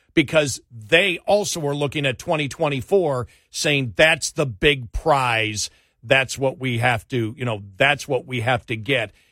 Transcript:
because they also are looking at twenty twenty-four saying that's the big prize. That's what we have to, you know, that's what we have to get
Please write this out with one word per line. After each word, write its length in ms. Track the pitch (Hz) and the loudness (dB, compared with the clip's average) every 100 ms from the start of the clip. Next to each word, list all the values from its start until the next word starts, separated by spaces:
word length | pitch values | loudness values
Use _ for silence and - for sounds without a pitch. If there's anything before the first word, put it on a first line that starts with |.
| _ | _
because 480 | - 135 165 147 - - | 0 2 2 2 -2 -10
they 460 | 117 107 165 196 165 | -20 2 2 4 0
also 460 | - 202 202 175 147 | 2 2 2 -4 -4
are 80 | |
looking 300 | 143 143 151 | -2 -2 -2
at 140 | 143 123 | -2 -4
twenty 300 | - 160 143 | -2 -2 -2
twenty-four 760 | - 160 139 120 196 170 131 113 _ _ | -2 -2 -2 0 2 2 0 -4 _ _
saying 440 | - 165 143 127 95 | -4 0 0 0 4
that's 340 | 160 160 - | 4 4 -2
the 140 | - | -4
big 480 | 147 104 151 143 117 | -4 0 0 0 -2
prize. 800 | - - 143 127 113 110 104 - - _ _ | -4 0 2 2 0 -2 -4 -8 -12 _ _
That's 340 | 113 135 131 - | 0 2 2 -2
what 220 | 135 - | -4 -2
we 200 | 131 117 | -4 0
have 300 | 123 117 - | 0 0 -2
to, 260 | 127 110 | -4 -4
you 120 | 117 123 | -4 -6
know, 160 | 107 101 98 | -6 -8 0
that's 280 | 135 143 - | 0 0 -2
what 200 | 131 - | -4 -2
we 160 | 127 | -4
have 240 | 113 123 - | 0 -2 -2
to 100 | 113 | -8
get 340 | 107 135 107 - _ | -2 -2 -2 -8 _